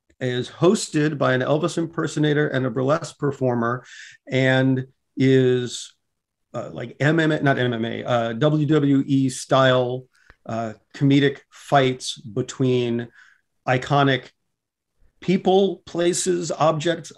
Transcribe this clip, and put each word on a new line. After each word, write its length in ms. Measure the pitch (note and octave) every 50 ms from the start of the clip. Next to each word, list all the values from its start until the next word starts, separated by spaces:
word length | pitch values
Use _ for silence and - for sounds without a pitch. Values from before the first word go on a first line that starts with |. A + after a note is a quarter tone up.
| _ _ _ -
is 280 | C3+ B2+ B2 B2 A#2+ -
hosted 720 | - - D#3+ F3 A3 G3 - - - D3+ D3 D#3 D#3 C3
by 160 | C3+ C3 B2+
an 80 | B2+
Elvis 340 | B2+ B2+ C#3+ D3+ F3+ E3 -
impersonator 720 | E3+ E3 D#3+ - - D#3+ D3 - D3+ D3+ D3+ D3 D3 D3+ -
and 160 | - C3 C3
a 60 | B2+
burlesque 480 | A2+ C3 B2+ C3+ D3+ E3 D3+ - - _
performer, 640 | D3 C#3+ C3+ - C3 B2+ A#2+ A#2+ A#2 A#2 B2 C3 - - - - - - - - _ -
and 560 | C3 B2+ C3 C3 C3 C3 C3 C3 C3 B2+ B2+ - _ _ _ _ _ -
is, 760 | C3+ C3+ C3 C3 C3 B2+ B2 B2 B2 A#2 - - - - _ _ _ _ _ _ _ _ _ _ _ _ -
uh, 160 | B2 - -
like, 240 | - - B2 A#2 - -
M 220 | C3+ D3 D#3+ E3
M 100 | D#3+ D#3
A, 120 | D#3 -
not 160 | - C#3+ C3+ A#2+
M 160 | B2 B2 A#2+
M 100 | A2+ A2+
A, 200 | A#2 A2 G#2+ G#2+
uh, 280 | - B2 A#2+ A#2 A#2
W 320 | A#2 A2+ D3+ D3+ D3+ D#3 D3+
W 400 | C3+ D#3 D3+ C#3+ C#3+ C#3 C3+ C#3
E 220 | - C#3 C3+ C3+ C3
style, 800 | B2+ - - - C#3+ C3 C3 C3 B2+ B2+ B2 B2 B2+ B2+ C3 _ _ _ _ - - _ -
uh, 260 | - A2+ A2+ A2+ A2 G#2+ - _ _ -
comedic 460 | - C#3+ C#3 C#3 C#3+ C#3 C#3 C3+ - - _
fights 680 | - - - - D3 C#3+ C3+ C3 B2+ B2+ - - - -
between 880 | - A2+ G2+ B2+ B2+ - - - C3+ B2+ B2+ B2 B2 A#2+ A#2 A#2+ A#2+ A#2+ _ - - _ _ _ _ _ _ _ - B2
iconic 600 | B2+ B2+ - - D3 C#3+ C#3 C#3 C3+ A#2 - - _ _ _ _ _ _ _ _ _ _ _ _ _ _ _ _ _ _
people, 600 | - - F3+ F#3 - F#3 F#3 F#3+ G3+ F#3+ F3 - _
places, 640 | - - E3 F3 F3 F3+ F3 - F#3 F3+ F3 F3 D#3
objects, 640 | - - C#3+ D#3+ D#3+ D#3 D3 E3+ E3 D#3+ D3+ - -